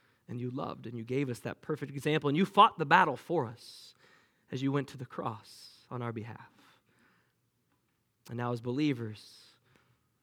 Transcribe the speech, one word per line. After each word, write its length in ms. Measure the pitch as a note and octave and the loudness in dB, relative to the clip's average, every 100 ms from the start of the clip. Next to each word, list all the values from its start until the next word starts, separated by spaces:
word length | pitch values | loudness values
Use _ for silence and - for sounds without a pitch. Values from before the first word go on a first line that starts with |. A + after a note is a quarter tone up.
| _ _ - | _ _ -12
and 80 | A#2+ | -8
you 100 | B2 | -6
loved 380 | C3 - - A#2+ | -6 -8 -8 -10
and 100 | A#2 | -10
you 60 | |
gave 260 | A2+ C3 C3+ | -4 -2 -2
us 100 | A2+ | -4
that 220 | A#2 - | -8 -10
perfect 300 | - D3+ C#3+ | -6 -6 -6
example 360 | C#3+ D3+ D#3 D3 | -4 0 2 2
and 80 | D3+ | 2
you 80 | F#3+ | 4
fought 340 | G#3 A3 - | 8 8 8
the 60 | D3 | 6
battle 320 | F3 D#3+ A#2+ | 6 6 0
for 280 | - E3+ A#2 | -2 -2 -2
us 480 | A2+ - - - - - - _ _ - | -8 -18 -20 -20 -20 -20 -20 _ _ -12
as 140 | C3 | -4
you 80 | C3+ | -2
went 160 | C#3+ C3+ | -2 -4
to 100 | C3 | -10
the 80 | B2+ | -12
cross 800 | - A#2+ G#2+ - - - - - | -8 -8 -8 -14 -20 -20 -20 -12
on 100 | B2 | -8
our 120 | A#2 | -6
behalf. 360 | A2+ A2+ - - _ - _ _ _ _ _ _ _ _ _ _ _ _ _ _ _ - | -8 -10 -16 -20 _ -20 _ _ _ _ _ _ _ _ _ _ _ _ _ _ _ -12
And 80 | A#2 | -6
now 160 | A#2+ | -4
as 80 | A#2+ | -4
believers, 880 | B2 B2+ D3+ A#2+ A2+ G#2+ - - - _ _ _ _ _ _ _ | -4 0 0 0 -6 -10 -18 -20 -20 _ _ _ _ _ _ _